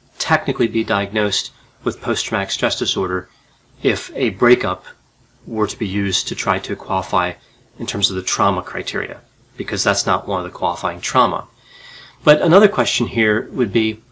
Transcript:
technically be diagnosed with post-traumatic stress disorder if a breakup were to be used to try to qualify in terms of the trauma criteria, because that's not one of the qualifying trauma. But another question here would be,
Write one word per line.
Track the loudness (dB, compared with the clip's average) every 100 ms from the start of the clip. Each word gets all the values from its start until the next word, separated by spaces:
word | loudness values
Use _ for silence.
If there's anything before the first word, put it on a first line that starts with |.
| _ -10
technically | 0 0 0 0 0
be | 0
diagnosed | 0 0 0 0 0 -2 -6 -12 _ _
with | -8 -6
post-traumatic | -4 -4 -2 -4 -4
stress | -2 -2 -2
disorder | -2 -2 -2 -4 -6 _ _ _ _ -4
if | 0 0 -4
a | -4 -4
breakup | 2 4 4 2 -6 -10 -20 _ _ _ _ -8
were | -2 -2
to | -2
be | -4
used | 0 0 -2 -4
to |
try | -4 -2 -2
to | -2 -8
qualify | -4 -4 0 0 0 -4 _ _ _ -12
in | -6
terms | -2 -2
of | -2
the |
trauma | -4 0 2 0
criteria, | -4 -8 -6 -6 -6 -10 -18 _ _ -10
because | -6 0
that's | 2 2
not | 2 0 0
one | -4
of |
the | -6 -4
qualifying | -4 -2 -4 -6
trauma. | -2 2 2 0 -8 _ _ -20 -20 -20 -20 0
But | 4 6
another | 8 8 6
question | 4 0 0 -2
here | 2 2 2 -2
would | -2 0
be, | 2 0 -2 -12